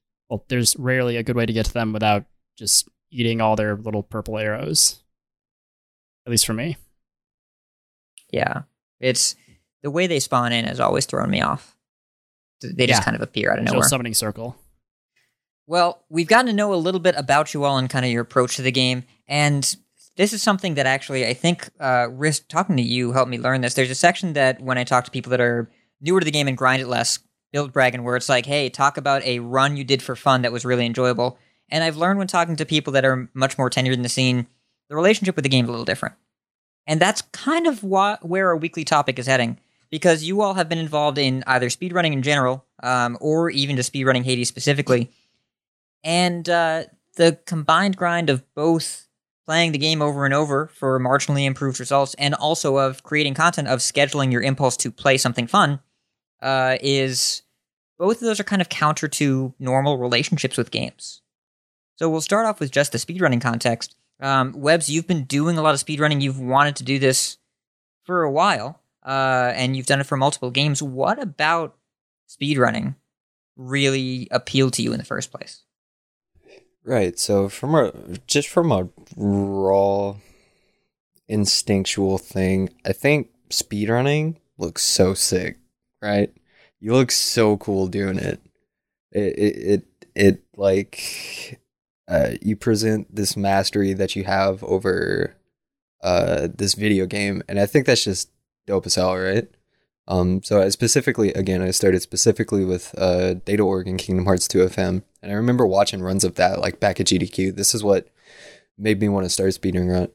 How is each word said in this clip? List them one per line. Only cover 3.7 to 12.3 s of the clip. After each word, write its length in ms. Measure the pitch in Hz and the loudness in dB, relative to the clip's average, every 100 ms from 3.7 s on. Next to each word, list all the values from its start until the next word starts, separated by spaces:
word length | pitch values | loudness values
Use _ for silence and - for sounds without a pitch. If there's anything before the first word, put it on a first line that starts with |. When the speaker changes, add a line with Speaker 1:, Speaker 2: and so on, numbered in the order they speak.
| 101 | -4
Speaker 1:
little 280 | 110 107 | -4 -6
purple 340 | 101 110 104 110 | -6 -8 -8 -6
arrows. 640 | 107 107 - 156 - - _ _ _ _ _ _ _ _ _ _ _ _ - | -4 -4 -2 0 0 -2 _ _ _ _ _ _ _ _ _ _ _ _ -4
At 60 | |
least 140 | 117 - | 0 0
for 80 | |
me. 240 | 110 151 - _ _ _ _ _ _ _ _ _ _ _ _ _ _ _ | -2 -6 -10 _ _ _ _ _ _ _ _ _ _ _ _ _ _ _
Speaker 2:
Yeah. 300 | - - - 147 _ _ - | -4 -2 -4 -12 _ _ -6
It's, 360 | 127 120 - - _ _ _ _ | -2 0 -2 -4 _ _ _ _
the 80 | 147 | -6
way 160 | 151 180 | -2 0
they 120 | 151 | -2
spawn 340 | - 131 120 | 0 0 0
in 120 | 117 117 | -2 -2
has 140 | - | -2
always 260 | 50 - - | 0 0 -2
thrown 240 | 50 - | -2 -2
me 120 | 50 | 0
off. 340 | - - - _ _ _ _ _ _ | -2 -4 -8 _ _ _ _ _ _